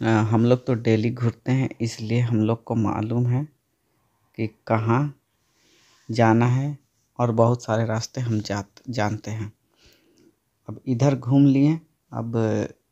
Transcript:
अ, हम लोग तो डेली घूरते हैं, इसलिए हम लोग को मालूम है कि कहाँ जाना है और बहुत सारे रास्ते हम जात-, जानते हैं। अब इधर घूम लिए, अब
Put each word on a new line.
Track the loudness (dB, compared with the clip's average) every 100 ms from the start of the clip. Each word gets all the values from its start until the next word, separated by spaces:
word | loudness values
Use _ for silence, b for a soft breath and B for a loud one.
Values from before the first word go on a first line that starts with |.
अ, |
हम | 2 2 4 2 4
लोग | 2 0
तो |
डेली | -2 2 2 0
घूरते | -2 -2 -2 -2
हैं, | 0 -2 -4
इसलिए | -8 -6 -4 -2
हम | 0 0
लोग | 0 -2
को | -4 -2
मालूम | -2 -2 -4 -2 0
है | -2 -4 _ _ _ _ _ _ _ _ -8
कि | -8 _ -2
कहाँ | -2 0 0 -2 -8 _ _ _ b b b b b b
जाना | 2 4 4 4
है | 0 -2 -8 _ _ _ -4
और | -2
बहुत | 2 2 2
सारे | -2 -2 -2
रास्ते | -4 -6 -8
हम | -4 -4
जात-, | -4 -6 -8 -14 -10
जानते | -4 -2 -4 -8
हैं। | -10 -10 -14 _ b b b b b b _ _ _ -18
अब | -12 -6
इधर | 0 0 0
घूम | 0 4 6
लिए, | 4 2 0 _ _ _
अब | -10 -6 -2 0 -2 -4 -10 _